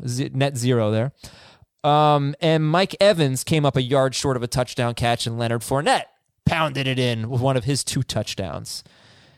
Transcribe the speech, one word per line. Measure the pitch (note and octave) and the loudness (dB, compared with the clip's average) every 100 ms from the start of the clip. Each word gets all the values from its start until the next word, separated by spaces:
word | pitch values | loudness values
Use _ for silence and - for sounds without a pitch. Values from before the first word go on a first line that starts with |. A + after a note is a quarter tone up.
| B2 | -6
z-, | B2 C3+ | -4 -4
net | C3 C#3 A#2 | -2 -2 0
zero | B2 B2 G#2+ | 2 2 2
there. | A2 C3 - - - - - _ _ | 0 -2 -6 -20 -20 -20 -20 _ _
Um, | D3+ D3+ D3+ D3 C#3 D3+ | 2 4 4 4 0 0
and | E3 D#3+ D#3 | 2 2 2
Mike | E3+ F#3+ - | 2 0 2
Evans | G3+ F3 C#3+ C3 | 4 4 2 0
came | - D#3+ D3 | 0 2 2
up | C#3+ | 0
a | |
yard | B2 C#3 C3 | 0 2 2
short | B2+ D3 B2 | 0 -2 -2
of | |
a | A#2+ | -2
touchdown | B2+ B2+ - A#2+ | -2 -4 -2 -4
catch, | A#2 A#2+ A#2+ A#2+ | 0 0 0 -2
and | A#2 | -4
Leonard | A#2 A#2 | -2 -2
Fournette | - C3+ F#3 A3 - _ _ _ - | -2 -2 2 0 -2 _ _ _ 0
pounded | E3+ D#3 C#3 C3+ | 2 0 -2 -2
it | B2+ | 0
in | B2 A2+ A2+ | 0 -2 -2
with | C3 | -2
one | C3 C3 | 0 0
of | |
his | A#2+ C#3 | 0 -2
two | - C#3+ | -2 -4
touchdowns. | B2 A2+ G#2 - F#2 F2+ - - - _ - - _ | -2 -4 -4 -6 -8 -8 -10 -14 -16 _ -20 -20 _